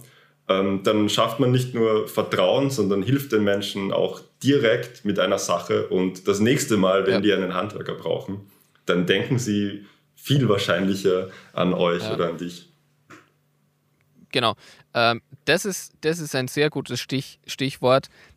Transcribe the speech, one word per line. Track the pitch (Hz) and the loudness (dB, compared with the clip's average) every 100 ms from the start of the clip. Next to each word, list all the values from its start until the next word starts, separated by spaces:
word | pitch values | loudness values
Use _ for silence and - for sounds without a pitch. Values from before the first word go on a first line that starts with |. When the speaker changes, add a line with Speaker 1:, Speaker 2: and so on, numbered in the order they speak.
| - _ _ _ - | -18 _ _ _ 0
Speaker 1:
ähm, | 95 98 98 | 0 2 0
dann | 98 107 104 | 2 2 2
schafft | 123 113 - | 2 0 2
man | 123 | 2
nicht | 127 127 120 | 2 0 0
nur | 113 107 - | 2 2 0
Vertrauen, | - - 101 92 120 139 | -4 -2 2 4 4 0
sondern | 131 98 98 | 0 0 0
hilft | 95 135 - | 0 -2 0
den | 110 | 0
Menschen | 101 101 101 101 98 | 2 0 -2 -6 -4
auch | 87 92 - - - | -2 -2 -4 -18 -4
direkt | 127 139 117 123 - - 104 | 0 2 2 0 -4 -8 -4
mit | 92 | 0
einer | 92 98 | 0 0
Sache. | - 87 - 107 - | 0 -4 0 -2 0
Und | 92 92 92 - | 0 -2 -2 -2
das | 98 | 0
nächste | 110 143 - 104 | 2 0 0 2
Mal, | 92 98 98 | 4 2 2
wenn | 104 | 2
Speaker 2:
Ja. | |
Speaker 1:
die | 101 | 2
einen | 95 90 | 2 0
Handwerker | 90 101 - - | -4 -6 -8 -10
brauchen, | - - 85 - 101 - _ _ _ - | -8 -4 -4 -6 -12 -14 _ _ _ -2
dann | 87 90 | 0 2
denken | 95 - 127 | 0 0 -2
sie | 107 104 101 - - _ _ _ | 0 -2 -2 -6 -16 _ _ _
viel | - 131 113 | 0 2 4
wahrscheinlicher | 98 - 87 95 98 98 92 92 - - | 2 2 0 0 0 2 0 -2 -12 -10
an | - 90 90 | -2 0 2
euch | 87 87 | 2 0
Speaker 2:
Ja. | 107 107 | -2 -2
Speaker 1:
oder | 85 | -4
an | 82 | -4
dich. | 85 - - _ _ _ _ - _ _ _ _ _ _ _ _ _ _ - | -10 -12 -20 _ _ _ _ -20 _ _ _ _ _ _ _ _ _ _ -6
Speaker 2:
Genau. | 131 117 - - - _ | 0 0 -2 -10 -20 _
Ähm, | 123 117 117 _ - | 2 2 2 _ -8
das | - 165 208 | 0 0 0
ist, | 180 - _ | -8 -12 _
das | 151 170 | -2 -2
ist | 147 135 | -2 -4
ein | 127 | -2
sehr | - 151 | 0 0
gutes | 147 - 123 | -2 -6 -8
Stich-, | - 131 - - - | -4 -6 -6 -16 -14
Stichwort, | - 135 - 127 135 - _ - | -6 -6 0 2 2 2 _ -20